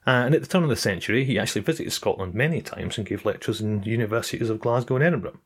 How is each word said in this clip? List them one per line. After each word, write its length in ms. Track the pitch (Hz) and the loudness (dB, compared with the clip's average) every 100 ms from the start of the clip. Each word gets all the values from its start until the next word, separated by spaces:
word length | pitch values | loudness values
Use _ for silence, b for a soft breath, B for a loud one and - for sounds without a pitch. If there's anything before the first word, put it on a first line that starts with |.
| - | 2
Uh, 60 | |
and 220 | 127 123 | 4 4
at 80 | 156 | 2
the 60 | - | 2
turn 160 | 185 | 2
of 60 | 156 | 2
the 80 | 110 | 2
century, 480 | 110 90 - 110 135 | 0 -2 0 0 2
he 120 | 104 | 0
actually 260 | 110 - | 0 -2
visited 280 | 101 156 - | -2 -2 -4
Scotland 420 | - 107 - 92 | -2 -2 -2 -4
many 280 | 98 147 151 | -2 0 0
times 360 | - - 92 - | -4 -8 -6 -6
and 80 | 101 | -4
gave 200 | 101 107 | -2 -2
lectures 320 | - - 107 | -2 -4 -2
in 240 | 107 107 | -2 -2
universities 720 | 110 113 107 113 - - 113 | 0 0 0 -2 -2 -4 -2
of 80 | 110 | 0
Glasgow 380 | 120 120 120 131 | 2 0 2 2
and 60 | |
Edinburgh. 360 | 160 147 85 - | 2 2 -4 -12